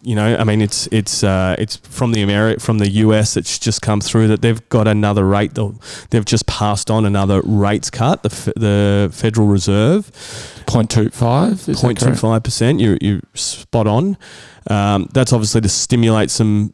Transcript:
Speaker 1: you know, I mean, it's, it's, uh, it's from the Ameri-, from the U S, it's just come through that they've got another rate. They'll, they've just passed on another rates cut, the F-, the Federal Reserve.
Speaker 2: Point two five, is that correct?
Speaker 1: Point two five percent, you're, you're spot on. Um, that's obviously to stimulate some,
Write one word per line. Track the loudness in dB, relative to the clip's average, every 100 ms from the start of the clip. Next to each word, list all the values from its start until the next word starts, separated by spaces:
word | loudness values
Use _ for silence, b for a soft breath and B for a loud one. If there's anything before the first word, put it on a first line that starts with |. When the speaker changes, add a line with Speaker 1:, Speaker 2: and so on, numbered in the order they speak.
Speaker 1:
you | -4
know, | 0 0 0
I |
mean, | 2 2
it's, | 0 -2 -4
it's, | -2 -2 -2
uh, | 0 0 0 -2
it's | -6 -8
from | -12 -4 -2
the | 0
Ameri-, | 0 2 0 0
from | -2 0
the | 0 2
U | 4
S, | 4 2 -2
it's | -4 -4
just | -4 -4
come | -2 -2
through | 0 2 2
that | 2
they've | 0 -2 -2
got | 0 2
another | 2 2 2 2
rate. | 2 0
They'll, | -4 -6 -8 B B B
they've | -2
just | 0 -2 -2
passed | -2 -2 -2 -2
on | 0
another | 2 2 2 0
rates | 0 0 2 0 -4
cut, | -2 0 0
the | -4
F-, | -6 -6 -2
the | 0 2 2 2 0
Federal | -2 -2 2 4
Reserve. | 2 2 2 2 0 -2 -14 B B B B B
Speaker 2:
Point | 0 2
two | 2 0
five, | 0 0 2 0
is | -2 -4
that | -2
correct? |
Speaker 1:
Point | 0 0
two | 0
five | 0 0 0
percent, | -2 0 0 2
you're, | 2 2
you're | 0 -2 -6
spot | -10 -10 -10 -4 0 2
on. | 2 0 -4 B B B B -4
Um, | 0 2 0 0
that's | 0 2
obviously | 2 0 0
to | 0
stimulate | -2 0 2 2 2 0
some, | 0 0 2 -2